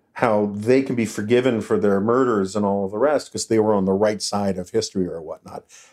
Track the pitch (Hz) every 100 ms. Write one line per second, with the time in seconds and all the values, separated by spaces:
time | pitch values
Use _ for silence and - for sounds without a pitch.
0 | _ - 123 107 104 101 107 131 135 123
1 | 107 - 104 123 131 113 - 107 101 98
2 | 104 123 127 107 95 104 101 101 98 107
3 | 135 143 - 107 - 113 107 104 95 95
4 | 107 104 - 101 101 92 87 113 - 101
5 | 90 82 78 80 - - - - -